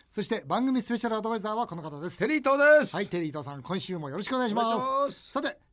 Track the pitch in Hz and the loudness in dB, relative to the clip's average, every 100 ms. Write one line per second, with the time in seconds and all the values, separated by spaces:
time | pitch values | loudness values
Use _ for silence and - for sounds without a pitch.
0 | _ - 196 220 135 196 262 254 - 240 | _ -6 -2 -4 -2 0 2 0 0 -2
1 | 240 220 214 226 208 220 233 170 151 143 | -2 -2 -2 -4 -4 -4 -4 -6 -10 -10
2 | 170 - 220 311 269 277 294 302 247 170 | -6 -2 0 2 4 6 8 8 6 -2
3 | 208 175 160 151 143 143 127 185 185 180 | -2 -4 -4 -6 -10 -12 -6 -6 -4 -6
4 | 143 156 202 262 240 220 226 226 262 269 | -6 -6 -2 0 0 2 2 0 0 0
5 | 277 - - 277 277 - _ | -2 -4 -8 -4 -4 -6 _